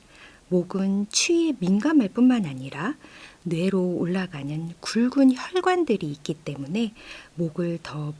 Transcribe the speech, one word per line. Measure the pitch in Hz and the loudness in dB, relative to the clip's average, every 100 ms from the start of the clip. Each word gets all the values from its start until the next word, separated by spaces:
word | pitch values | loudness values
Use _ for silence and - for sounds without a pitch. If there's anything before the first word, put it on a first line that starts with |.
| - - - - - | -20 -20 -20 -18 -2
목은 | 180 180 190 196 196 202 | -2 0 -2 0 0 -2
추위에 | - - 339 330 254 | -2 2 2 2 0
민감할 | 180 202 294 311 196 | 2 2 4 4 2
뿐만 | - 254 240 | 4 4 4
아니라 | 165 131 135 139 190 302 - - - - | 0 -6 -10 -8 -6 -8 -12 -20 -20 -10
뇌로 | 170 165 185 190 180 175 | -4 -2 0 2 0 0
올라가는 | 160 185 185 147 143 151 165 170 | -2 -2 -4 -6 -8 -6 -8 -10
굵은 | - 220 247 277 269 | -4 0 2 6 6
혈관들이 | 254 - 370 370 370 311 202 156 | 4 0 -2 2 2 2 0 -2
있기 | 143 - | -6 -8
때문에 | 151 - 143 139 196 226 - - - - - | -8 -8 -8 -4 -2 -4 -6 -18 -20 -14 -6
목을 | 170 156 170 170 | -4 -2 -4 -4
더 | - 151 151 151 | -8 -8 -8 -8